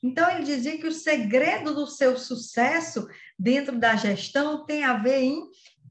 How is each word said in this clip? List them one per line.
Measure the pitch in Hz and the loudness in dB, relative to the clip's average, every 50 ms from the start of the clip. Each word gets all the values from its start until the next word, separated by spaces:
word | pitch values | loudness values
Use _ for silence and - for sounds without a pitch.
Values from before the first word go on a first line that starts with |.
Então, | - 254 254 311 339 359 | -2 -2 0 2 2 2
ele | 370 339 285 | 2 0 -2
dizia | 277 285 262 233 294 320 311 | -2 -2 -2 -2 -4 -6 -4
que | 311 320 | -6 -6
o | |
segredo | 320 - - 320 302 254 220 202 214 262 294 330 - - - 302 294 | -6 -4 0 0 0 2 2 2 2 4 4 4 0 -2 -2 -4 -4
do | 285 294 | -4 -4
seu | - - - 277 254 254 254 | -6 -2 2 2 4 4 2
sucesso | - - 254 - - - - 233 240 269 311 330 330 - - 226 - - - - - - _ _ | -4 -8 -8 -10 -10 -8 0 0 2 2 2 0 -2 -4 -6 -8 -8 -8 -14 -20 -20 -20 _ _
dentro | 185 226 254 277 285 277 254 233 | 2 2 2 2 2 -2 -2 2
da | 226 226 226 | 2 2 2
gestão | 208 - 208 196 196 - - - 277 285 302 302 294 - | 2 2 0 0 -2 -4 -4 -2 0 0 0 -2 -6 -6
tem | - 302 302 294 | -4 -4 -2 0
a | 262 247 | 0 0
ver | 214 208 247 269 269 | 2 2 2 2 4
em | 254 262 285 330 330 - - _ _ - _ _ _ - | 2 2 0 -2 -8 -12 -20 _ _ -20 _ _ _ -6